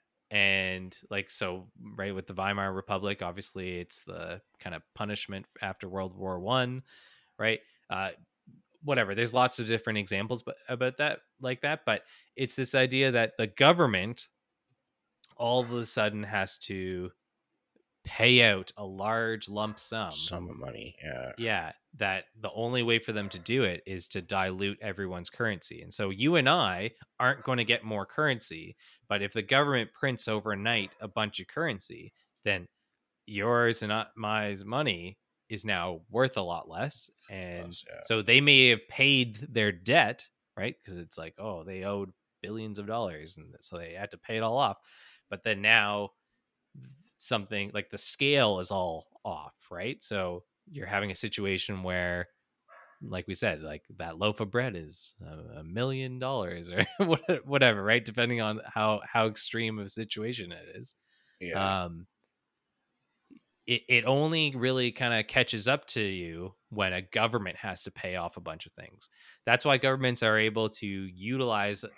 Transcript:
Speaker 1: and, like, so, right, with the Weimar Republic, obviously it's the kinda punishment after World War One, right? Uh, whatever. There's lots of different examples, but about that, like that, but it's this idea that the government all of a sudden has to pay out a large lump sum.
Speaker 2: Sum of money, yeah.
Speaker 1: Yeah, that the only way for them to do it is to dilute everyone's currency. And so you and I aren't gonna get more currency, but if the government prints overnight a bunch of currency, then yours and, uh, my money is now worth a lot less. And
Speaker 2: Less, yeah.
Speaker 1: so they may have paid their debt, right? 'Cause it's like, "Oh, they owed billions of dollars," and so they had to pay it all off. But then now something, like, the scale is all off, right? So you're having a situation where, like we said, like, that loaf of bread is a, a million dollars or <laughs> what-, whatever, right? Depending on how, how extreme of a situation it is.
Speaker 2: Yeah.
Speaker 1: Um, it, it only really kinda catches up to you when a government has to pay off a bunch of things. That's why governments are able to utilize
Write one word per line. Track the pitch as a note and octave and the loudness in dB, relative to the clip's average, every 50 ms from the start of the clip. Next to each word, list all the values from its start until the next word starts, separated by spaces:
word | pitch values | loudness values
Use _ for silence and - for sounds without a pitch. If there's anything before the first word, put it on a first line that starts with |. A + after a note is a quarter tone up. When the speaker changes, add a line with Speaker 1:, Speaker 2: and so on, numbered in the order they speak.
| _ _ _ _ _ - | _ _ _ _ _ -2
Speaker 1:
and, | - G2+ G2 G2 G2 G2 F#2+ F#2 F#2 F#2 F#2 F#2 - - - - | 2 4 4 4 4 2 2 0 -2 -4 -8 -10 -14 -18 -12 -6
like, | G#2 G2 G2 - | -4 -4 -4 -4
so, | - - G2+ F#2 F2+ F#2 F#2 - _ - | -6 -4 -4 -4 -4 -6 -10 -14 _ -20
right, | - G#2+ G#2+ A2 F#2+ G2+ G2 | -18 -14 -8 -6 -6 -4 -4
with | F#2 F#2 | -6 -8
the | - G2 | -8 -6
Weimar | F2+ F#2+ G2 G2+ G2+ G2 G2 F#2+ | -2 0 0 0 0 -2 -2 -4
Republic, | F#2+ F#2+ - G#2 F#2+ F#2+ G2+ G2+ - F#2+ | -4 -4 -4 -4 -2 -2 -4 -4 -4 -6
obviously | F2 F2 G2 G2 - - F#2+ F#2 F#2 F2+ F2 | -8 -8 -8 -8 -8 -8 -8 -8 -6 -6 -8
it's | F2 - - - - | -8 -10 -12 -14 -12
the | - F#2 F2 E2+ E2+ F2 G2 - _ _ - | -12 -12 -10 -10 -10 -10 -12 -14 _ _ -14
kinda | - F#2+ F2 E2 - _ - | -12 -10 -10 -10 -12 _ -10
punishment | - A2+ G#2 G#2 G2+ - - G2+ G2 G2 _ - - | -8 -6 -4 -4 -6 -6 -8 -10 -12 -12 _ -12 -8
after | - G2 F#2+ - - F#2 | -8 -8 -6 -8 -10 -8
World | F#2 F#2+ F#2+ F#2+ F2+ | -6 -6 -6 -6 -6
War | F#2+ F#2+ F#2+ F#2 F2+ | -8 -8 -6 -6 -4
One, | F2+ G2+ B2 C3 B2+ B2 B2+ C3 C3 _ - - - - - _ _ _ _ - | -2 0 2 2 2 0 -2 -8 -12 _ -20 -20 -20 -20 -20 _ _ _ _ -2
right? | G#2+ A2 A2+ - - _ _ _ _ - | 0 0 0 0 -2 _ _ _ _ -6
Uh, | - F#2+ F#2+ F#2+ E2+ - - _ _ _ _ - - - _ _ _ _ - | -4 -4 -4 -4 -6 -10 -18 _ _ _ _ -20 -20 -20 _ _ _ _ -4
whatever. | C#3+ C#3+ B2+ A2+ F#2+ G2+ | 0 2 2 2 2 2
There's | G#2 A#2+ A#2 A2 | 0 0 2 4
lots | B2+ B2 B2 - - | 4 4 4 4 0
of | A#2+ G#2+ | -2 0
different | A#2 A2 - A#2+ A2 G#2+ | 0 0 0 0 -2 -2
examples, | G2+ F#2 - G2 G2+ A2 B2 A#2 - | -2 -2 -2 -2 -2 -2 -4 -4 -6
but | - - - _ - | -8 -12 -10 _ -6
about | B2+ A#2+ B2+ B2+ B2+ - | -4 0 0 0 0 0
that, | D3 D3+ A#2+ - - _ _ - | -2 -2 -2 -4 -8 _ _ -8
like | C3 B2+ C3 B2+ - | -6 -4 -4 -2 -2
that, | C#3+ D3+ D#3 - | -2 -2 -2 0
but | - A2 G2+ - - - - _ _ _ | 0 0 0 -2 -8 -20 -20 _ _ _
it's | - C3+ A#2+ - | -4 -4 -2 -2
this | - C3 B2 - | -2 0 2 4
idea | C3+ C3 B2+ B2+ C3 C3+ C3+ B2 | 4 4 4 4 4 4 4 4
that | A#2+ A2+ A2 - - | 4 2 2 0 -2
the | A#2 G#2+ | -2 -2
government | - - C3+ D3 F3 F3 E3+ B2+ G#2 F#2 F2+ G#2+ A#2+ - - - _ _ _ _ _ _ _ _ _ _ _ _ _ _ _ _ _ _ _ _ _ | 4 6 8 8 8 8 6 4 4 2 0 -2 -6 -8 -12 -14 _ _ _ _ _ _ _ _ _ _ _ _ _ _ _ _ _ _ _ _ _
all | - A#2+ A#2 B2 B2+ B2 | -4 0 2 2 2 2
of | A#2 A#2+ | 0 -2
a | A#2+ A#2 | -4 -4
sudden | G#2+ - - G#2+ G#2+ G#2 G#2+ G#2 | -2 0 2 2 2 0 -2 -6
has | G2+ G#2+ G2+ F#2+ F#2+ - - | -2 -2 -2 -2 -2 -4 -6
to | - - G2+ F#2+ F#2 F#2 F#2 F2+ F2+ F2+ - _ _ _ _ _ _ _ _ _ _ _ _ _ _ _ _ _ - | -8 -6 -6 -6 -4 -4 -4 -6 -6 -8 -10 _ _ _ _ _ _ _ _ _ _ _ _ _ _ _ _ _ -14
pay | - - - A2+ A#2+ B2+ B2 A#2 | -10 0 6 8 8 10 10 8
out | A2+ G2+ F#2+ F#2 - - | 8 6 4 -2 -8 -10
a | - G#2 | -10 -10
large | F#2+ F#2+ F#2+ G2 G#2+ A2+ A2+ A2+ A2+ A2+ A2 - G2 | -10 -6 -4 -2 -2 0 0 -2 -2 -4 -4 -6 -6
lump | G2+ G#2 G#2+ G#2+ G#2+ - | -4 -4 -4 -4 -4 -6
sum. | - - A2+ A2 G#2+ F2+ - - - - | -6 -4 -4 -6 -6 -6 -6 -6 -6 -4
Speaker 2:
Sum | F2 F2+ F2+ F2 | -6 -6 -8 -10
of | - | -12
money, | - C2+ C2+ - G#2+ A2 - - - - | -12 -12 -12 -12 -12 -12 -14 -16 -14 -12
yeah. | D2+ C2+ B1 B1+ B1+ - | -10 -8 -8 -8 -10 -8
Speaker 1:
Yeah, | - A#2 A2+ G#2+ F#2 E2 D#2+ - _ _ _ - | -4 -2 0 0 0 -2 -4 -8 _ _ _ -8
that | - G#2+ G2 F#2+ F#2+ - _ _ A2 | -4 -2 0 0 -2 -4 _ _ -10
the | G#2+ G2+ D#2+ | -10 -8 -4
only | G#2 A2+ A#2 B2 B2+ A#2+ | -4 -2 0 0 2 2
way | A#2 A#2 A2+ | 4 2 2
for | A2+ - A2 | 2 0 -4
them | G#2+ G2+ F#2+ | -4 -4 -6
to | - F2+ | -6 -6
do | E2 - A#2 C3+ B2 | -4 0 2 2 2
it | F#2+ F2 - - | 2 0 -2 -6
is | - F#2+ F2+ - - | -8 -8 -8 -6 -6
to | - G2+ F2 | -6 -6 -4
dilute | - G2+ F#2+ F#2 F#2+ F#2 F#2 G2+ G2+ G2+ - | -2 -2 0 0 0 -2 -2 -2 -4 -4 -4
everyone's | A2 G#2+ F#2 F#2 G2 F#2 F#2 F2+ F2 - | -6 -8 -6 -6 -6 -6 -6 -6 -8 -8
currency. | - - B2 A2+ G#2 F2 - - A#2 A#2+ - | -4 -2 -2 -2 -2 -2 -6 -10 -10 -12 -12
And | B2+ - | -8 -6
so | - G#2+ F#2+ | -4 -4 -4
you | F#2+ F#2+ A#2 D3 F3 | -2 0 2 4 4
and | E3 C3 C3+ | 6 6 6
I | D#3 F3+ C#3+ G2 F#2 F2 G2 A2+ - - - - _ - | 6 4 4 2 0 0 -4 -6 -6 -10 -20 -12 _ 0
aren't | B2 B2 C3+ C3+ A2 | 2 2 2 2 0
gonna | - C3 A#2+ A#2 | -2 0 2 4
get | G#2+ A#2 A2+ - | 4 2 2 0
more | A2 A2 G#2+ A#2 | -2 -4 -4 -6
currency, | - - - D3+ D3+ C3 A2+ - - E2+ D#2+ D#2+ - - _ - - - _ _ - | -4 -2 0 2 2 2 0 -4 -8 -10 -10 -12 -14 -16 _ -20 -20 -20 _ _ -2
but | G2+ G2+ G2+ | -2 -2 -2
if | G2 - | -2 -2
the | A2+ G2+ | -4 0
government | - C3+ C3+ D3 C#3+ C#3 B2 A2+ - _ | 2 4 4 4 4 2 0 -2 -4 _
prints | - - C#3 B2+ A2+ - - | -4 -4 -2 -2 -2 -2 -2
overnight | A2 G#2+ G2 G#2+ G#2 G2 G2+ A#2 A#2 A2+ G2 F#2+ - - | -2 -2 -2 -2 -4 -2 0 0 0 0 -2 -4 -8 -12
a | A2 G#2+ | -12 -8
bunch | - A#2+ G#2+ G#2 - - | -4 -2 -2 -2 -4 -8
of | F#2 - | -12 -10
currency, | - D3 E3 D#3+ A#2+ F#2 - - - - - - - _ _ _ _ _ - | -6 -4 -4 -2 -4 -6 -8 -12 -14 -16 -18 -20 -20 _ _ _ _ _ -2
then | G#2+ G2+ F#2 F2 - _ _ _ _ _ _ _ _ _ _ _ | 0 0 0 -2 -8 _ _ _ _ _ _ _ _ _ _ _
yours | - G#2+ G2+ G2+ A#2 A#2+ A#2+ A#2+ A#2 A#2 - - | -8 -4 0 2 2 4 4 4 4 2 2 0
and, | G#2 G#2+ | -2 -2
uh, | A2+ G#2+ - - | -2 -2 -4 -8
my | - A2 G#2 G#2+ G#2+ G#2+ G#2 G2+ F#2+ G2 | -8 -4 -2 -2 -2 -2 -2 -4 -6 -8
money | F#2+ A2+ C3+ D3+ C3+ G2 E2+ E2+ F#2 G2 _ _ _ _ _ _ - | -6 -4 -2 0 0 0 -2 -4 -12 -14 _ _ _ _ _ _ -12
is | A2 G2+ G2+ | -10 -8 -4
now | A2 G2+ F2+ E2+ F#2 F2 E2 E2 - | -2 -2 -2 -2 -4 -6 -8 -10 -4
worth | - A2+ C3 C3 - | 0 0 0 2 0
a | A2 F#2+ | -2 -4
lot | F2 F2 E2 - - | -4 -4 -6 -6 -8
less. | D#2+ E2+ A2+ D3+ - - - - _ _ _ - | -8 -6 -6 -6 -6 -6 -8 -10 _ _ _ -14
And | G2 F#2+ F#2 F2+ F2 F2 F2 F2 F2 | -12 -10 -10 -8 -8 -10 -10 -10 -12
Speaker 2:
Less, | - - - | -14 -14 -16
yeah. | - - - | -16 -10 -4
Speaker 1:
so | - A2+ A2 G#2 | -2 0 0 4
they | A2+ A#2 C3 | 8 8 8
may | C#3+ D3 C#3+ C3+ C3 B2 | 10 10 10 10 10 10
have | A#2 G#2+ - - | 8 6 4 -4
paid | - - C3+ C#3 C#3 C3 B2+ A#2+ G#2+ | -2 2 4 4 4 4 2 0 -2
their | G#2 B2 - B2 A#2 G#2+ G#2 F#2+ | -8 -10 -4 0 2 2 2 2
debt, | E2+ F2+ G#2 C3 E3+ C#3 G2+ - - - - _ _ _ _ _ | 0 0 4 4 6 4 4 0 -6 -10 -16 _ _ _ _ _
right? | - F#2 A#2 C3 _ _ | -6 -6 -6 -6 _ _
'Cause | - F#2+ F2 | -14 -12 -12
it's | E2+ D#2+ - - | -12 -12 -12 -12
like, | D#2+ E2 - - | -12 -12 -12 -10
"Oh, | G2 A2 G2 E2+ D#2+ | -8 -8 -8 -8 -8
they | F#2 F#2+ F#2+ F#2 | -10 -10 -6 -4
owed | G2+ G2+ G2+ G2 F#2+ F#2 _ _ _ _ _ - | -4 -4 -4 -4 -8 -10 _ _ _ _ _ -10
billions | G2 G#2+ A2+ A2 A2 G#2 G2+ | -8 -8 -8 -8 -8 -8 -8
of | G2+ | -6
dollars," | G2+ A2 A#2 A#2 F#2+ E2+ D#2 D2+ - - - | -4 -4 -2 -2 -4 -6 -8 -12 -14 -16 -16
and | D#2 D#2+ - E2+ | -18 -20 -18 -16
so | - - - F2 | -14 -12 -12 -12
they | E2+ E2 E2+ | -12 -12 -10
had | F#2 G2+ G2+ - | -10 -10 -10 -12
to | F2+ | -12
pay | - - A2+ A2 | -10 -6 -2 -2
it | A2+ | 0
all | A2+ A2+ C3+ | 0 2 2
off. | C#3+ G#2+ G2 - _ _ - - - - - _ _ - | 2 2 0 -2 _ _ -20 -20 -20 -20 -20 _ _ -12
But | G2+ G2 - | -10 -4 -2
then | A#2 G#2+ G2 G2+ | 0 0 4 6
now | G#2+ A2+ A2+ G#2 G2+ G#2 G#2 G2+ G2 _ _ _ _ _ _ _ _ _ _ _ _ - - B1+ - - - _ _ _ - | 6 8 8 6 4 2 0 -2 -4 _ _ _ _ _ _ _ _ _ _ _ _ -20 -20 -20 -20 -20 -20 _ _ _ -10
something, | - - B2+ A2 G2 G2 A2 G2+ G2 G2+ G2+ | -4 -2 -2 -2 -2 -2 -4 -4 -4 -4 -4
like, | G#2 G2+ - | -6 -6 -6
the | - G2+ | -6 -4
scale | - - - - C#3+ C#3 C#3+ C#3 B2+ G#2+ G2+ F#2 | -2 -2 0 2 2 4 6 6 6 6 4 2
is | F#2 F2+ | 0 0
all | G#2 F#2+ F2+ F2 D#2+ D#2+ - _ _ - - | 0 0 0 0 -2 -6 -10 _ _ -12 -8
off, | G#2+ F2 D#2 D2 - - _ - - | -8 -8 -8 -10 -14 -18 _ -18 -14
right? | - F2 F#2 A#2 C#3+ - - | -10 -8 -6 -6 -6 -8 -6
So | - G#2+ G2+ F#2 F2+ F2 F2+ - _ _ _ _ - | -4 -2 -2 -2 -2 -4 -6 -10 _ _ _ _ -16
you're | D#3+ C#3+ G2 | -14 -12 -6
having | F2+ G2+ G2+ G2+ G2+ | -2 -2 0 0 -2
a | F#2 | -2
situation | - - G#2+ - - G#2 G2 F#2+ F2+ - - G#2 F#2+ F#2 | -4 -4 -4 -4 -2 -2 0 0 -2 -2 -4 -6 -4 -4
where, | F#2 F2+ F2+ F2+ F2 F2 F2 F2+ - _ _ _ _ _ _ _ _ - - - - _ - D3 | -2 -2 0 0 0 -2 -2 -4 -6 _ _ _ _ _ _ _ _ -20 -20 -20 -20 _ -16 -12
like | A#2+ G#2 F#2 F2 - | -8 -8 -8 -6 -6
we | F#2+ | -4
said, | - - A2 E2+ D2+ D#2 | -2 0 0 -2 -2 -6
like, | D#2 D2+ D2+ - - G#2 F#2+ | -10 -12 -12 -14 -16 -14 -12
that | - E2+ E2 D#2+ | -10 -10 -4 -2
loaf | G2 G#2+ G#2 - | 0 0 0 -2
of | A2 G2+ | -4 -2
bread | - A#2+ B2+ C3 G2+ | -2 -2 -2 -2 -4
is | F2 D#2+ D2 - - - - - - - | -8 -10 -10 -12 -12 -12 -12 -12 -16 -18
a, | D#2+ D#2 D#2 E2 D#2+ D#2 - | -16 -16 -14 -16 -16 -16 -16
a | D#2 | -12
million | D#2+ F2 G#2+ B2 C3 C3 C3 C3 C3 B2+ B2+ | -8 -4 -2 -2 -2 -2 -4 -6 -6 -6 -6
dollars | B2+ C3 C#3 B2 G2+ F2 F2+ F2 - - F3 | -4 -4 -2 -2 -2 -4 -6 -8 -8 -4 -2
or | F#3 - - - | 0 0 0 0
<laughs> | - | 0
what-, | G3 E3+ E3 - - - F3+ C#3 - | 2 4 2 2 2 2 0 0 0
whatever, | C#3 C#3 C#3 C3+ B2 A2 G#2 G2 | 0 4 6 6 6 6 6 4
right? | G#2 A2+ B2 A2+ | 4 4 2 2
Depending | A2+ G#2+ B2 A#2 A#2+ B2 A#2 A2 | 0 -2 0 0 2 2 0 0
on | G#2+ G#2+ A2 - | -2 -2 -4 -6
how, | - - A2+ G#2+ G#2+ G#2+ G#2 - | -6 -2 0 2 2 2 2 -2
how | - - A#2 A2 A2 | 0 2 2 2 2
extreme | G#2 - - - - A2+ A#2 A2 A2 G#2+ | 2 -2 -4 -4 -2 -2 -2 -2 -4 -4
of | G2+ | -6
a | F#2+ | -6
situation | - - A2+ G#2 - A2 G#2+ A#2 B2+ A#2+ G2 F2 F2 | -6 -6 -6 -6 -6 -6 -6 -6 -6 -6 -8 -10 -12
it | D#2+ E2 E2+ F2+ | -16 -16 -16 -14
is. | F#2 A#2+ - - _ _ _ _ _ _ _ _ - | -12 -10 -12 -12 _ _ _ _ _ _ _ _ -12
Speaker 2:
Yeah. | F#2 F2 E2 G2 G2 G2 F#2+ F#2+ | -8 -4 -2 0 2 2 2 0
Speaker 1:
Um, | F2+ F2 E2+ E2 F2+ - _ _ _ _ _ _ _ _ _ _ _ _ _ _ _ _ _ _ _ _ _ _ _ _ - - _ _ _ _ _ | -2 -4 -6 -10 -16 -18 _ _ _ _ _ _ _ _ _ _ _ _ _ _ _ _ _ _ _ _ _ _ _ _ -20 -20 _ _ _ _ _
it, | - B2 A#2 - - | 0 0 0 2 4
it | B2+ A#2+ A2+ | 4 4 6
only | B2 C3+ C#3 D3+ D#3+ E3 D#3+ D#3 D3 C3+ | 6 4 4 4 2 2 2 0 0 0
really | B2+ A#2 C3 C3 C3 B2+ B2 A#2 | 0 0 2 2 2 2 0 0
kinda | - C3+ A#2+ A#2 A2 G#2+ | 0 0 0 2 0 0
catches | - - C3+ B2 - - A2 G2+ A#2+ | 2 2 2 2 2 0 0 2 2
up | C3+ D3 - | 2 2 0
to | - - B2 G#2+ | -4 -2 -2 -2
you | G2+ F#2+ F#2 F2 E2+ E2 E2 F2+ F#2 - _ _ - | -2 -2 -4 -6 -8 -8 -8 -10 -12 -12 _ _ -8
when | - G#2 G2+ F#2 F#2 | -4 -2 0 0 0
a | F#2 | -2
government | F#2+ F#2 - A2+ A2 A#2 A2+ A#2+ G2+ F#2 E2+ | -4 -2 0 2 2 2 2 0 -2 -4 -8
has | - - G#2+ F#2 - - | -8 -8 -8 -6 -6 -6
to | G2+ | -8
pay | - - - F#2+ F2+ | -8 -8 -8 -6 -4
off | F2+ E2+ E2+ - | -4 -4 -6 -8
a | - | -10
bunch | F2 E2+ D#2+ E2 - | -12 -10 -10 -12 -12
of | - _ | -16 _
things. | - - - - - - - _ _ - - - _ - | -18 -18 -18 -18 -20 -20 -20 _ _ -20 -20 -20 _ 0
That's | - A#2 B2 - | 4 4 4 6
why | D3+ C#3 C3 | 6 4 6
governments | C#3 C3+ C3 C3+ C3 B2+ B2 - A#2+ | 6 4 2 4 2 2 2 4 4
are | A2 G#2+ A2 | 4 6 6
able | G#2+ A2 G#2+ A2+ A2 G#2+ | 4 4 2 2 0 0
to | - - - | -2 -4 -6
utilize | G2+ G2 G2 F#2+ F#2+ F2+ F#2 F#2+ A2 B2+ C3 C3 A#2+ A2 G#2 G2+ G#2 G#2 G2 - A2 - | -6 -6 -6 -6 -8 -10 -10 -6 -4 -2 0 0 0 2 2 0 0 -2 -4 -8 -10 -12